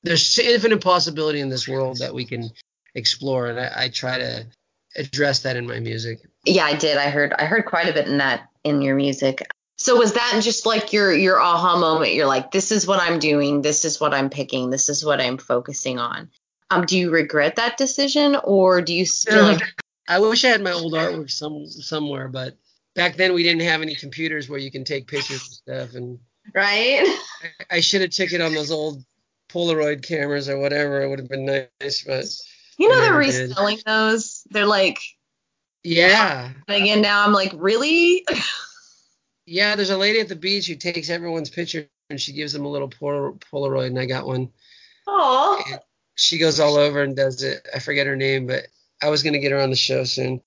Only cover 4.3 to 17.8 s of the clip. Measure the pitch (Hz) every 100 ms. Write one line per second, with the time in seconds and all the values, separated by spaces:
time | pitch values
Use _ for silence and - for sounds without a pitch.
4.3 | 117 117 _ _ _ _ - 135 135 143
5.3 | 135 135 123 120 117 117 113 113 110 _
6.3 | _ - 180 151 147 156 143 143 143 143
7.3 | - 151 220 214 170 175 151 143 143 139
8.3 | 117 - _ 151 147 139 135 139 135 135
9.3 | 135 - - _ - - 247 220 240 233
10.3 | 214 220 220 220 220 214 208 196 160 190
11.3 | 185 170 170 180 175 165 160 131 107 143
12.3 | 131 131 190 190 214 180 196 170 165 151
13.3 | 147 143 143 143 147 160 - 151 139 135
14.3 | 139 131 131 127 131 151 139 151 139 127
15.3 | 131 - 123 123 143 135 127 120 - -
16.3 | _ _ _ _ 185 170 185 175 165 151
17.3 | 151 147 185 233 233